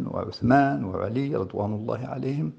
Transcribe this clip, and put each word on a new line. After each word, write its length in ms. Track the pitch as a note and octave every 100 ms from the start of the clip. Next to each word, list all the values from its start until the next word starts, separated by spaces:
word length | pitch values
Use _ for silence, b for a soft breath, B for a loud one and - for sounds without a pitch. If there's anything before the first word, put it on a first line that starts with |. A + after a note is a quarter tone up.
| -
وعثمان 800 | - F#2+ - A#2 C3+ C#3 C#3+ G2+
وعلي 500 | F#2 F#2+ A#2 C#3 D3
رضوان 380 | F#2+ F#2+ G#2
الله 340 | G#2 A2+ A#2 B2+
عليهم 440 | C3+ C3 D3 D#3